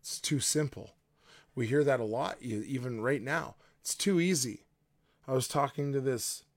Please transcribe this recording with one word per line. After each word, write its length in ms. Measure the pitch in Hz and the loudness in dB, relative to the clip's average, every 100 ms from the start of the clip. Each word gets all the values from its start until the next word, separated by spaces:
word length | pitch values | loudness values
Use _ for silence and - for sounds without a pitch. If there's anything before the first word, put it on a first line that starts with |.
It's 200 | - - | -10 -8
too 200 | - 143 | -2 0
simple. 540 | - 151 147 - - _ _ _ _ - _ | 2 0 0 -4 -14 _ _ _ _ -20 _
We 140 | - 117 | -4 2
hear 160 | 139 | 4
that 160 | 143 131 | 4 4
a 40 | |
lot, 320 | 110 113 165 - | 2 0 -2 -4
e-, 220 | 123 107 107 | -4 -4 -4
even 340 | 131 127 117 | -4 -4 -2
right 220 | 113 139 | 0 0
now. 320 | 113 160 67 - _ _ | 0 -2 -4 -12 _ _
It's 140 | - | -8
too 260 | - - 185 | -2 4 4
easy. 400 | 175 175 127 - _ _ _ _ _ _ - | 4 2 0 -6 _ _ _ _ _ _ -2
I 60 | |
was 160 | 131 123 | 0 2
talking 440 | 151 139 - 143 | 0 0 0 -2
to 100 | 139 | 0
this 420 | 131 123 - - _ | 0 0 -2 -8 _